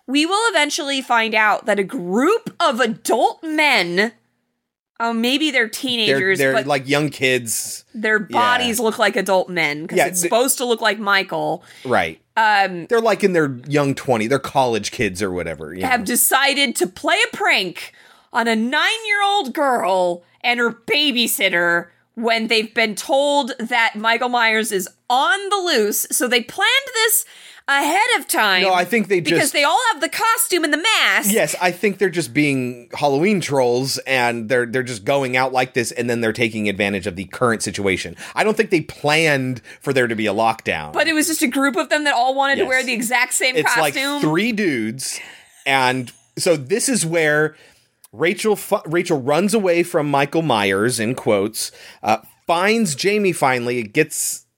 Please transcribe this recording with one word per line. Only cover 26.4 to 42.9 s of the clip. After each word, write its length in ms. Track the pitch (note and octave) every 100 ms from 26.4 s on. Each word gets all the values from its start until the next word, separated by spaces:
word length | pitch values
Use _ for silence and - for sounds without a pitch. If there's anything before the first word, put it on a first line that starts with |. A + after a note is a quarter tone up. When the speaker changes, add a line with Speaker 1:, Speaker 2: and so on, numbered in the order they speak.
Speaker 1:
planned 280 | A#3 - G#4 C5 C5+
this 320 | A#4 A4 - - - - - -
ahead 360 | C#4 D4 F4+ A#4+ A4+
of 80 | -
time. 360 | E4 G#3+ F#3
Speaker 2:
No, 100 | F#3+
I 100 | F#3
think 240 | F3+ A#3 F3+
they 140 | F#3
Speaker 1:
because 180 | - E3+
Speaker 2:
just 140 | C#4+
Speaker 1:
they 100 | D#4+
all 160 | C#4+ F#4 B4
have 80 | D#4+
the 80 | D#4+
costume 560 | - A4 A#4 - F4 D#4
and 80 |
the 40 | D4+
mask. 540 | A4 G4+ A#3+ G3 G#3
Speaker 2:
Yes, 240 | G#3+ D3+ -
I 100 | F3+
think 280 | F3 G#3+ G3
they're 100 | G3
just 240 | E3+ A#2+
being 560 | A#2 D3 C3+ B2 B2 A#2+
Halloween 460 | - D3 C#3 F#3 G3+
trolls, 580 | - C#3 B2 B2 C3+ C3
and 500 | B2 C3 A#2+ A#2 A2
they're, 160 | B2+ A#2+
they're 180 | B2+
just 220 | B2 A#2 G2+
going 320 | C#3+ C3 B2+
out 160 | C3
like 200 | B2+ C3
this, 180 | B2+ A2+
and 160 | A#2+ A#2+
then 100 | A#2
they're 140 | A2+
taking 340 | A2 A#2 A2 G#2
advantage 400 | F#2+ G2+ G2+ G2
of 80 | F2
the 100 | F#2+
current 380 | - B2 G#2+
situation. 540 | - G2 G2 F2+ F2 - - -
I 80 |
don't 140 | G3 A3
think 140 | G#3
they 100 | E3+
planned 800 | D#3 - D3 D#3 D#3+ C#3 C3 B2 - -
for 140 | -
there 140 | C3 A#2+
to 80 | A2
be 120 | G#2+
a 60 |
lockdown. 580 | G2+ A2+ A2+ - E2 D2+
Speaker 1:
But 160 | - D#4
it 60 |
was 140 | D#4 D4+
just 140 | D#4
a 60 | D#4
group 300 | C#4 C#4 B3+
of 100 | C#4
them 140 | D4+
that 100 | D4
all 220 | A#3+ B3+ C4+
wanted 200 | C#4 C#4
to 60 |
Speaker 2:
Yes. 60 | C#4
Speaker 1:
wear 140 | B3+
the 100 | B3+